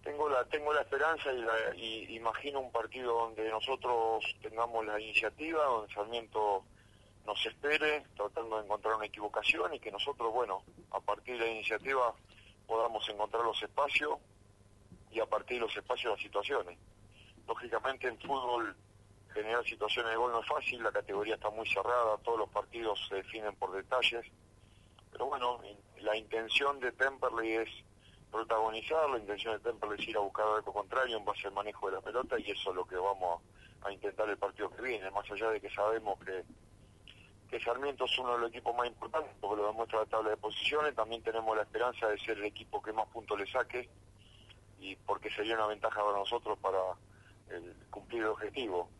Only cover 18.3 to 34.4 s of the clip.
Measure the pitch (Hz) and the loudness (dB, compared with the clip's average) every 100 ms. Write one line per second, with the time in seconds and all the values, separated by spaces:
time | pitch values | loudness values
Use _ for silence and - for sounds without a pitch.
18.3 | 135 123 120 107 - - - - - - | 0 2 0 0 -6 -20 -20 -20 -20 -8
19.3 | 107 110 120 117 113 104 123 117 113 123 | -4 2 2 0 -2 0 0 0 2 2
20.3 | 117 113 147 - 123 113 101 - 101 107 | 0 0 0 0 -2 0 0 -2 -2 0
21.3 | 107 107 107 110 98 104 123 113 104 - | 0 -2 -4 0 0 4 4 4 2 2
22.3 | 113 101 104 - 117 110 101 - 98 92 | 0 0 -2 -4 -4 -2 -2 -2 -4 -4
23.3 | 113 107 98 95 95 95 127 120 117 - | -6 -6 -4 -4 -4 0 2 2 0 -8
24.3 | - - - - - - - - - 127 | -20 -20 -20 -20 -20 -20 -20 -18 -4 -2
25.3 | 135 123 120 104 104 - - 107 107 107 | 0 0 -2 -8 -16 -20 -4 0 0 0
26.3 | 113 113 - 139 139 127 - 135 135 127 | -2 2 2 2 2 -4 2 0 2 0
27.3 | 117 113 113 110 - - - - - - | 2 2 0 0 -6 -18 -20 -20 -20 -6
28.3 | 110 113 113 110 110 110 160 151 123 101 | -4 2 2 2 0 0 4 4 2 -2
29.3 | 104 113 107 120 113 107 104 113 110 101 | -4 -2 0 -2 -2 -4 -4 -2 0 0
30.3 | 104 107 107 101 104 101 123 127 110 101 | 2 2 2 0 -4 -2 0 0 0 -2
31.3 | 101 101 98 104 - 98 95 107 117 127 | -4 -4 -4 -4 -4 -4 -2 -2 -2 0
32.3 | 120 101 98 95 90 90 90 95 95 90 | -2 -2 -4 -2 -2 -4 0 0 0 -2
33.3 | 85 - - - - 101 98 101 - 107 | -2 -6 -20 -20 -10 -8 -4 -4 0 0
34.3 | 98 | 0